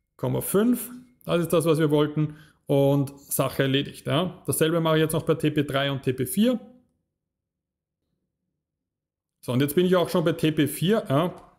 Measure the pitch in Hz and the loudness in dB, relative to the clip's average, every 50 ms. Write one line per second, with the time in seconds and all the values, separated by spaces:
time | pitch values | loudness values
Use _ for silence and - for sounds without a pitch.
0 | _ _ _ - - 127 131 123 - - - 190 220 247 240 240 - - - - | _ _ _ -8 -6 -4 -4 -4 -4 -2 0 2 2 2 0 0 -4 -8 -16 -18
1 | - - _ _ _ 156 165 175 165 156 - 165 135 165 156 151 165 147 151 147 | -20 -20 _ _ _ -4 -2 -2 0 0 0 2 2 2 2 2 2 2 2 2
2 | 151 147 147 156 151 151 - - - - _ _ _ - 143 139 139 139 143 143 | 0 0 0 -2 -2 -2 -4 -10 -20 -20 _ _ _ 0 2 2 4 4 4 2
3 | 139 131 - - - - - - 139 127 - - 139 131 131 139 143 - - - | 0 -2 -6 -12 -12 -6 -4 -2 -2 -2 -2 -2 0 0 0 0 -2 -4 -8 -10
4 | - 135 131 151 185 175 - - - - 131 - 156 160 165 170 165 160 160 156 | -6 -2 -2 -2 -2 -4 -6 -8 -6 -6 -2 0 0 2 2 2 2 2 2 2
5 | 160 156 - 156 - - 156 156 - 151 151 151 143 147 135 135 139 139 139 135 | 2 2 0 -2 0 0 0 0 0 0 0 0 -2 -2 -2 -2 -2 -2 -4 -2
6 | - 135 127 127 127 - - 202 220 247 247 220 - - - - _ _ _ _ | -2 -4 -4 -2 -4 -4 0 2 2 2 2 0 -4 -12 -20 -20 _ _ _ _
7 | _ _ _ _ _ _ _ _ _ _ _ _ _ _ _ _ _ _ _ _ | _ _ _ _ _ _ _ _ _ _ _ _ _ _ _ _ _ _ _ _
8 | _ _ _ _ _ _ _ _ _ _ _ _ _ _ _ _ _ _ _ _ | _ _ _ _ _ _ _ _ _ _ _ _ _ _ _ _ _ _ _ _
9 | _ _ _ _ _ _ _ _ - - 120 127 147 143 - 180 180 180 185 180 | _ _ _ _ _ _ _ _ -8 -4 -2 0 0 0 2 0 2 4 2 2
10 | 165 170 - 180 160 170 160 - - 156 156 160 147 - - - 156 180 220 220 | 2 0 0 0 0 0 0 0 0 0 2 2 0 0 0 -2 0 0 0 0
11 | - - 135 143 175 175 - - - - _ | 0 0 0 0 0 -2 -4 -10 -18 -20 _